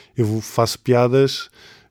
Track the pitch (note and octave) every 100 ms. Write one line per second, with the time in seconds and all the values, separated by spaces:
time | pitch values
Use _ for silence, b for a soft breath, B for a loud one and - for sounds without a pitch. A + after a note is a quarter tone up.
0 | b - G#2+ A2 - - A2+ - - B2
1 | B2 C3+ C3+ - - b b b b